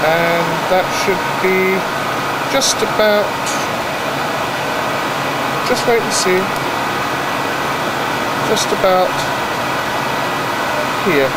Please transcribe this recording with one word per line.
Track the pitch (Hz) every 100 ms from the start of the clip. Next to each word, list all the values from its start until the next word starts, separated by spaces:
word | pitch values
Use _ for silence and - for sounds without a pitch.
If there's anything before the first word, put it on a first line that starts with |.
And | 147 165 170 170 165 170 -
that | 185 175 -
should | - 185 - 175
be | 185 190 190 190 - - - - - - -
just | 269 262 -
about... | 220 - 214 208 196 - - - - - - - - - - - - - - - - - - - 254 - - 233 -
Just | 247 -
wait | 233
and | 220
see, | - 185 185 190 - - - - - - - - - - - - - - - - - - - -
just | 208 - 202
about | 190 185 185 - - - - - - - - - - - - - - - - - - - 202
here. | 147 135